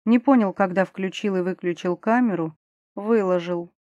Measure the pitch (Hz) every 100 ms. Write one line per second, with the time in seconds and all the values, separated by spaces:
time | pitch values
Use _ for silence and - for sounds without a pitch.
0 | - 240 247 262 202 180 196 180 180 -
1 | 190 - 214 190 180 180 175 170 180 175
2 | - 240 247 180 160 160 _ _ _ -
3 | 208 233 190 180 170 175 175 _ _